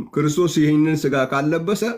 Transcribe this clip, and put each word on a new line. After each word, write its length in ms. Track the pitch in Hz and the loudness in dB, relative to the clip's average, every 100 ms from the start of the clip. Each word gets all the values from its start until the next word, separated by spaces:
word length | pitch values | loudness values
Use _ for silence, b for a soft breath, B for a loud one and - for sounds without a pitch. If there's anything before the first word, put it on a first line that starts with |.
| 117 | -2
ክርስቶስ 440 | 147 147 147 175 160 | -2 0 0 0 2
ይህንን 400 | 151 151 156 156 | 2 4 2 0
ስጋ 180 | 143 139 131 | 0 0 -2
ካልለበሰ 560 | 139 151 165 165 208 226 | -2 0 -2 -2 -2 -4